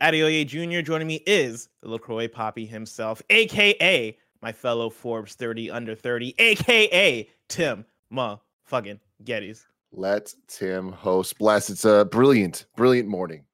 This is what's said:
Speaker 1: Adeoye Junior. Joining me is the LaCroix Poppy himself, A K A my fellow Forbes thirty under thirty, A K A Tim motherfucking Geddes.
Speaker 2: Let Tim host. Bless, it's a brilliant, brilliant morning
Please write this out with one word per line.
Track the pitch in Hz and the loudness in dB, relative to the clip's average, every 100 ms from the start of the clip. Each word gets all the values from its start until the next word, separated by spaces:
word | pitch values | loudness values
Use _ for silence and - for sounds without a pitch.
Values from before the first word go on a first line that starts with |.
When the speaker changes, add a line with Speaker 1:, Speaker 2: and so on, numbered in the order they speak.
Speaker 1:
Adeoye | 160 160 156 160 147 | 2 4 2 2 -2
Junior. | 143 170 170 | -6 -6 -6
Joining | 156 160 160 | -4 -4 -4
me | 160 - | -4 0
is | 202 131 117 - _ | 2 0 -4 -14 _
the | - | -12
LaCroix | 113 - 113 117 | -10 -8 -6 -6
Poppy | 117 110 107 110 | -6 -8 -8 -12
himself, | 113 110 - 110 110 - | -14 -14 -8 -8 -6 2
A | 214 220 | 2 2
K | - 208 208 | 2 2 4
A | 170 175 110 110 _ _ | 2 2 0 -10 _ _
my | 113 | -12
fellow | 110 127 117 113 | -6 -4 -2 -4
Forbes | 110 123 113 107 - | -8 -8 -8 -8 -10
thirty | 120 113 113 | -8 -6 -8
under | 117 117 | -10 -10
thirty, | 110 127 120 120 - | -8 -6 -6 -4 0
A | 226 214 | 2 2
K | - 226 214 | 2 4 4
A | 180 196 123 104 _ - | 4 2 0 -6 _ -10
Tim | - 160 107 - _ _ | -4 -2 -2 -10 _ _
motherfucking | 127 120 104 _ _ _ 131 101 104 _ _ | -8 -6 -8 _ _ _ -8 -8 -14 _ _
Geddes. | 110 113 101 113 _ _ _ | -10 -8 -8 -14 _ _ _
Speaker 2:
Let | - 95 104 104 - _ | -8 -2 -2 -4 -16 _
Tim | - 95 92 92 | -8 -6 -6 -8
host. | 92 104 92 90 - | -6 0 0 0 0
Bless, | 107 104 104 | 2 4 2
it's | 98 110 | 0 4
a | 104 | 6
brilliant, | 101 113 135 127 92 80 - - | 6 4 6 6 2 -4 -12 0
brilliant | 123 127 104 | 2 2 0
morning | 95 90 78 _ | -6 -8 -10 _